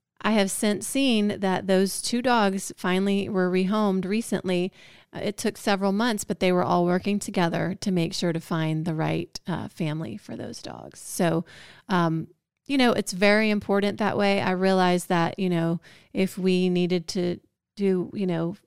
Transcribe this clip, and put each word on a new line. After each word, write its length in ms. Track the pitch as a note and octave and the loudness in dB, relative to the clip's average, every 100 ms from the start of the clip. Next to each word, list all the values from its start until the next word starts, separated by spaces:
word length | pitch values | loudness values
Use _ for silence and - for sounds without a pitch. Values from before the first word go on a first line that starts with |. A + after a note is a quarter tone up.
| _ - | _ -6
I 120 | G#3 | 0
have 180 | A3 F#3+ | 2 2
since 360 | - G#3+ G3+ - | 0 -2 -2 -2
seen 540 | C4+ C4+ A3 G#3 G#3 | 0 2 2 0 0
that 260 | F#3+ F#3 F#3+ | -2 -2 2
those 340 | F#3+ F#3+ - | 2 2 -2
two 220 | - A#3+ | -4 -2
dogs 500 | B3+ A#3+ G3+ G3 - - | 2 2 2 0 -6 -6
finally 520 | F#3 F#3 G3+ G3 G3 | -2 0 2 0 0
were 220 | F#3+ F3+ | 0 2
rehomed 540 | F#3 F#3 G#3+ G#3 F#3+ F3+ | 2 2 2 2 0 0
recently. 640 | G#3+ - G3+ F#3 F3+ F#3 - - - _ | -4 -2 -4 0 0 -2 -6 -20 -20 _
Uh, 60 | - | -8
it 140 | G#3+ - | -6 -4
took 200 | G#3+ G#3 | -4 -2
several 340 | A3+ G3 G3 | -2 0 2
months, 320 | G3 A#3+ G#3 | 2 0 -2
but 160 | - F3 | -4 0
they 100 | F#3 | 2
were 120 | F3+ | 2
all 220 | - F3 F3 | 2 2 2
working 320 | F#3 G3 G3+ | 2 0 -2
together 580 | - G3 E3+ E3 E3 G3+ | -2 -2 0 0 -4 -4
to 100 | G3+ | -2
make 240 | F3+ E3 | 0 0
sure 180 | - F3 | -2 -2
to 80 | E3 | -2
find 440 | - E3 D#3+ D#3+ | -2 -2 0 -2
the 100 | E3 | -2
right, 440 | D#3 D#3 D#3+ - - - | -2 -2 -2 -6 -10 -6
uh, 220 | E3 - | -6 -6
family 480 | - D#3 D#3 - G#3+ | -6 -4 -4 -8 -12
for 180 | - | -12
those 280 | A#3 G#3+ A#3+ | -12 -10 -12
dogs. 360 | - A#1+ - - | -14 -14 -16 -18
So, 440 | - - E3+ E3 - - - - - | -8 0 2 0 -2 -12 -20 -16 -2
um, 400 | F3+ E3+ D#3+ D#3+ _ _ _ - | 0 2 0 -4 _ _ _ -4
you 120 | C#4 | 2
know, 140 | B3 | 2
it's 200 | - - | 2 -2
very 380 | F3+ G3+ G#3+ G#3+ | 2 4 4 4
important 480 | G#3 - G3+ G3+ G#3 | 0 0 0 0 0
that 180 | G#3 - | -2 2
way. 240 | G3+ G3 | 2 2
I 120 | F#3+ | 0
realize 540 | F3+ F#3+ F#3 F3+ F3+ - | 2 2 4 4 2 2
that, 320 | F3 E3 - | 0 0 0
you 120 | F#3 | 0
know, 300 | E3+ E3 E3+ - - _ | 0 0 -2 -6 -20 _
if 240 | - F#3 - | -2 -2 0
we 320 | F#3 F3+ F#3 | 2 4 4
needed 360 | F3+ F3 F3+ E3 | 2 2 0 -2
to 300 | F#3 F3 F3 - _ _ - | -2 -2 -4 -10 _ _ -2
do, 340 | G3 F#3 - | 0 0 -2
you 120 | G#3 F#3 | -2 -2
know, 300 | E3 E3 G3+ | 0 -2 -6